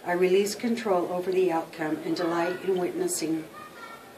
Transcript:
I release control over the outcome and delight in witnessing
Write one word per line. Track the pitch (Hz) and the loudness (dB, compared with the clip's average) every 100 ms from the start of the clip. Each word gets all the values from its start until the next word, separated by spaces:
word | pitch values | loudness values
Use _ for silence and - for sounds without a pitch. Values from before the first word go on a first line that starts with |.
I | - | -2
release | 175 180 190 202 - | 2 4 4 2 -2
control | 240 226 214 180 160 | -2 0 2 2 2
over | 180 180 | -2 0
the | 185 180 | 2 4
outcome | 165 160 - 156 160 | 2 -2 -6 -4 -2
and | 170 160 | -2 0
delight | 170 170 170 180 | 0 0 0 -2
in | 180 180 | 0 0
witnessing | 175 170 180 - 156 160 156 - - - - - - | 0 0 -2 -2 -2 -2 -4 -14 -16 -16 -16 -16 -18